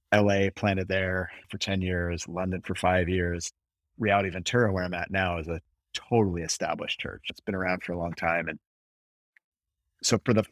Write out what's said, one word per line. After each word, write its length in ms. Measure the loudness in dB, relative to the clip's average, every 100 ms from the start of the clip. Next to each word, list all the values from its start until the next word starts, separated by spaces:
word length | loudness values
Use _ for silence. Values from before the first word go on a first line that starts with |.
| _
L 200 | 4 6
A, 180 | 4 2
planted 380 | 0 0 0 0
there 440 | -2 0 -2 -4 -8 -14
for 100 | -8
ten 240 | -4 -2
years, 440 | 0 0 -2 -4 -6
London 340 | -4 -2 -4
for 120 | -4
five 340 | 0 2 4 2
years. 460 | 0 0 -2 -8 -12 _ _ _ -2
Reality 300 | 2 2 2
Ventura, 440 | -4 0 2 4
where 100 | 2
I'm 120 | -2 -4
at 160 | -2
now, 260 | 0 0 0
is 100 | -4
a 140 | -6 -8 _ _
totally 480 | -14 0 4 4 2
established 580 | -4 -4 -2 -4 -4 -6
church. 220 | -8 -10 -12
It's 120 | -10
been 120 | -6
around 300 | -2 0 -2
for 100 | -2
a 60 | -4
long 140 | -4
time. 340 | -2 0 0 -2
And 100 | -8 -14 _ _ _ _ _ _ _ _ _ _ _ _ _
so 180 | 0 2 4
for 80 |
the 120 | 4 2